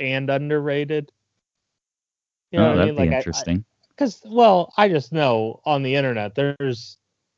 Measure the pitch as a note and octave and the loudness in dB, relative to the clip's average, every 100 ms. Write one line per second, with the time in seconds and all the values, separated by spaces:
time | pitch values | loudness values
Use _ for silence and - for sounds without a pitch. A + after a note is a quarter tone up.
0 | C3+ C3+ C3+ C#3 D3 D3+ D3 C#3+ D3 D3+ | -6 -4 -2 -2 -2 -2 -2 -4 -2 -4
1 | D3 _ _ _ _ _ _ _ _ _ | -6 _ _ _ _ _ _ _ _ _
2 | _ _ _ _ _ E3+ D#3+ D3+ F2+ - | _ _ _ _ _ 2 4 4 2 2
3 | E2+ - - - - F2+ A2 _ _ - | 0 0 -2 -6 -4 -4 -4 _ _ -4
4 | C#4 - G#3+ A3+ A3+ F#3 E3+ - G#3 E3 | -4 -4 -4 4 4 4 2 2 2 2
5 | C3+ D#3+ C#3+ A2+ A2 - - D3 C3 C#3 | -2 0 2 2 -2 -6 -2 -2 0 -2
6 | C3+ A#2 G#2 G#2+ C#3+ C#3+ C#3 A#2 - - | -2 -4 -4 -4 -4 -2 -4 -6 -10 -20
7 | _ _ _ | _ _ _